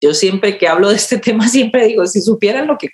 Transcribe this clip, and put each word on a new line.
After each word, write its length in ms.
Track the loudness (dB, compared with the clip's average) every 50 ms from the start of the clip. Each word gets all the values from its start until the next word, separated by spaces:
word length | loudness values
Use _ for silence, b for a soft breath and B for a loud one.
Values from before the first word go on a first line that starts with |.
yo 120 | 0 0 2
siempre 440 | 2 0 -2 -2 0 -2 -2 -2
que 100 | 0 0
hablo 220 | 0 2 2 2 2
de 80 | 2
este 200 | 0 -2 -2 -4
<laughs> 20 | -2
tema, 280 | -2 -2 0 0 0
siempre 400 | 2 2 2 0 2 2 2 2
digo, 180 | 2 2 0 -2
si 160 | 0 0 -2
supieran 460 | 0 0 0 0 0 -2 -2 -2 -2
lo 100 | -2 -4
que 120 | -4 -6 -8